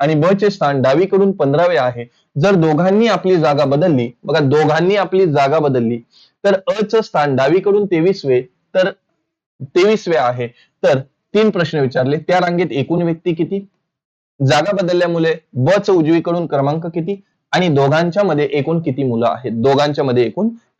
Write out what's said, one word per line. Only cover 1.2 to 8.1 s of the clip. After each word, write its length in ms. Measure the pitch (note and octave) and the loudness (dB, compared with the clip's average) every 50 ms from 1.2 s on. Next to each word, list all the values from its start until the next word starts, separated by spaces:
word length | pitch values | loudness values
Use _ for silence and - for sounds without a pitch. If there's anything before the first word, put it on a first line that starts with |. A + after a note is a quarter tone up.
| G3 G3 F#3+ | 2 2 0
पंधरावे 440 | G3 D3 C#3 C#3 D#3 F3 F3 F3 | 0 0 0 2 2 2 2 2
आहे. 280 | D3 B2+ B2 A#2 A#2+ A#2+ - _ _ _ _ - | 0 0 -2 -4 -6 -12 -16 _ _ _ _ -4
जर 180 | C#3+ D#3+ G3 G3+ | 0 2 2 4
दोघांनी 520 | F3 D#3+ D#3+ D3+ C#3+ F3 F#3+ G3 G#3+ A#3 | 4 2 2 2 2 2 2 2 2 2
आपली 300 | A3+ G3 E3 - F#3 F#3 | 2 0 0 0 0 2
जागा 280 | E3 D#3 D3+ D3 C#3+ D3 | 2 2 2 2 0 0
बदलली, 460 | C3+ C3+ D3 F3 F#3 D3+ B2+ A#2 A#2+ - _ - | 0 0 0 2 2 0 0 -2 -4 -8 _ -8
बघा, 160 | C#3 D3 D#3+ | -4 -2 0
दोघांनी 560 | D3 C3 C#3+ D3+ D#3 D3+ D3+ D#3+ F3 F#3 G#3 | 0 2 2 2 2 2 2 0 0 0 0
आपली 300 | G3+ F3+ E3 F#3+ F#3+ F#3+ | 0 0 0 0 0 2
जागा 320 | E3+ C#3 D3 C#3 C3+ D3+ D#3+ | 2 2 2 2 2 2 0
बदलली, 400 | D3+ C#3+ B2+ B2+ A#2 A2+ A#2+ A#2 - _ _ _ _ _ _ _ - | 0 0 0 0 -2 -2 -4 -6 -10 _ _ _ _ _ _ _ -2
तर 100 | G3+ - | 0 0
अ 280 | - - - F#3+ G#3+ G#3+ | 0 0 -2 -4 -4 -2
चं 180 | G#3 A3+ A3+ | -2 0 -2
स्थान 360 | G#3+ - - D#3+ D3 D3 C3+ | -2 0 -2 -2 0 0 0
डावीकडून 480 | B2+ C3+ C#3+ E3 F#3+ - G3+ G3 G#3 G#3 | 0 2 2 2 2 2 2 0 0 0
तेविसवे, 540 | G3 F3+ D#3+ D#3+ F#3+ | 0 0 0 0 0